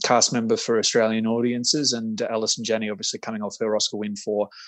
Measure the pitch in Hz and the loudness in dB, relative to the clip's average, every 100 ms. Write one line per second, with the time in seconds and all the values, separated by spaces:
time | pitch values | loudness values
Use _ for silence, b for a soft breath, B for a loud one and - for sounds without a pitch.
0 | - 120 - 123 113 110 - 117 104 120 | 2 4 4 2 2 0 2 2 2 4
1 | 110 110 110 117 120 120 123 151 135 120 | 4 2 0 2 0 0 0 2 2 0
2 | 113 110 117 113 110 - 113 110 107 101 | -2 -4 -2 -2 0 -2 0 0 -2 -4
3 | 110 - - 110 104 - 113 107 - 104 | -6 -6 -6 -6 -6 -4 0 0 0 -2
4 | 107 101 - 104 101 B | -4 -4 -2 0 -2 B